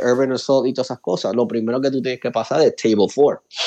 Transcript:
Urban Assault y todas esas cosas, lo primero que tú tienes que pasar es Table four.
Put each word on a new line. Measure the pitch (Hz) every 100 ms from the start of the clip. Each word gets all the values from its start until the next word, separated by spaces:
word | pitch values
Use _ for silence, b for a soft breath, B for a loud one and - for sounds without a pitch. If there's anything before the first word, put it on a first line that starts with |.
Urban | 123 123 131
Assault | 127 - 135 127
y |
todas | 127 -
esas | 123
cosas, | - - 95
lo | 117 110
primero | 113 110 127
que | 135
tú | 131
tienes | 127 123
que | 123
pasar | 117 - 147
es | 131 -
Table | 113 104 95
four. | 135 143 - _ B